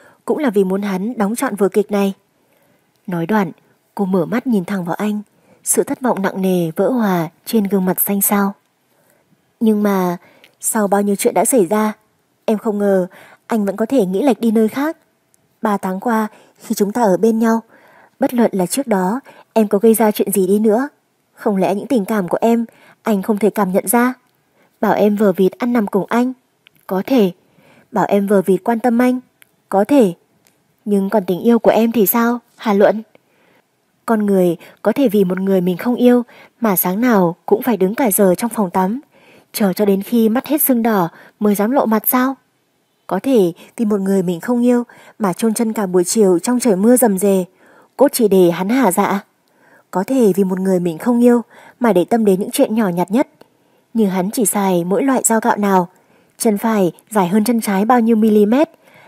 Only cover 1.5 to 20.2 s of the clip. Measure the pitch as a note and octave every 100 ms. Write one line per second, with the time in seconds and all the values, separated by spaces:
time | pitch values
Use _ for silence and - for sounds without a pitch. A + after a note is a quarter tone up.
1.5 | G3+ G3 G#3+ F#3+ G3+ G3 F#3+ _ _ _
2.5 | _ _ _ _ _ - F3 E3 G#3+ F3
3.5 | - _ _ _ - G3 F#3+ D#3 G#3+ C4+
4.5 | G#3+ F3 G3 E3+ D#3+ G#3+ G#3 G#3 _ _
5.5 | _ - - F#3 C#4+ B3+ F#3+ F#3+ G3 F#3+
6.5 | F#3 E3 D#3+ F#3+ B3+ G#3+ F3+ D#3 - -
7.5 | A3+ G3 G3+ F#3 F3 - G3+ - G3+ G3
8.5 | G3+ _ _ _ _ _ _ _ _ _
9.5 | - A3 G#3+ G#3 G3 F3+ F3 _ _ -
10.5 | _ - A#3 G3+ G3 G3+ G3+ - F#3 -
11.5 | C4+ E3 G#3+ G#3+ G#3 _ _ _ _ -
12.5 | G#3+ A#3 G#3 G3+ F#3+ F3+ - - - -
13.5 | A#3 G3+ F#3+ A3 C4+ F#3 F#3+ C#4+ A3 A#3
14.5 | A3 A3 C4 D4 D#4+ _ _ _ _ _
15.5 | _ A3 G3+ F#3+ F#3 B3 A3 G#3+ - _
16.5 | _ - G#3+ G3 A3+ A3+ F3 A3 A3 A3+
17.5 | A3+ - _ _ _ _ - C#4 A#3+ A3+
18.5 | G3+ F3 - C#4 G3+ F#3 A#3+ - - _
19.5 | - G#3 G3+ A3+ A3 A3 G#3